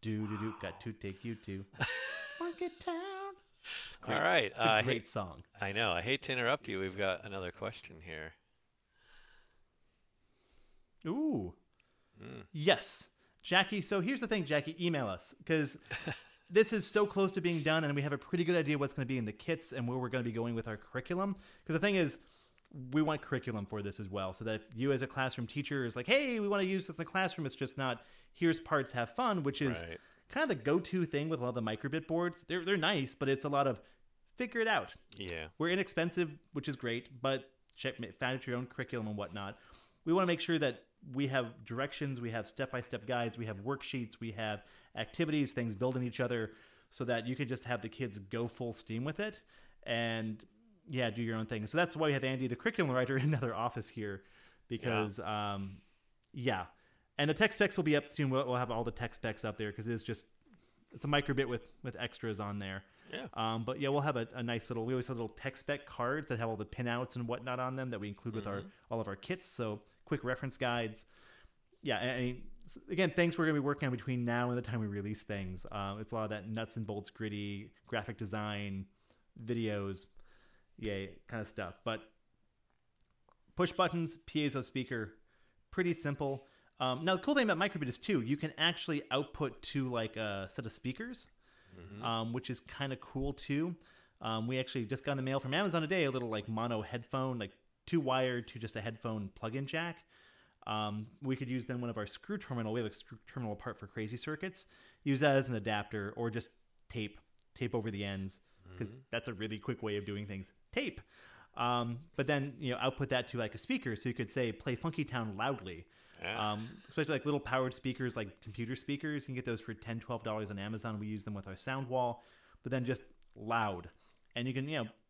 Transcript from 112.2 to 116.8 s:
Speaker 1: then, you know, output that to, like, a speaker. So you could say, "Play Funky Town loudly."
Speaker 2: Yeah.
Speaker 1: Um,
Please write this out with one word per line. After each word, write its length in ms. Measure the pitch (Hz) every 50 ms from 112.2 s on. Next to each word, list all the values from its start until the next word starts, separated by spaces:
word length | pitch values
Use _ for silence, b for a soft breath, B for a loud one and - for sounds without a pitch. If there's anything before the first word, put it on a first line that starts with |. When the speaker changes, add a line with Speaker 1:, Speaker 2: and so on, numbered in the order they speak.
| 139 127
Speaker 1:
then, 280 | 151 143 135 143 131 -
you 120 | 151 131
know, 60 | 123 -
output 300 | - 131 131 - 143 -
that 180 | 135 127 120 -
to, 80 | - 123
like, 180 | 113 107 -
a 20 | 110
speaker. 380 | - - 262 262 - 131 110
So 140 | 101 - 127
you 60 | 120
could 160 | - 123 101
say, 200 | - 139 127 117
"Play 240 | 107 - - - 123
Funky 300 | 120 - 165 - - 151
Town 320 | 143 135 127 117 110 101 98
loudly." 480 | 113 131 139 117 98 92 87 80 85 B B B B B B B
Speaker 2:
Yeah. 300 | - 85 107 - 107 107
Speaker 1:
Um, 180 | 104 104 110 123 - -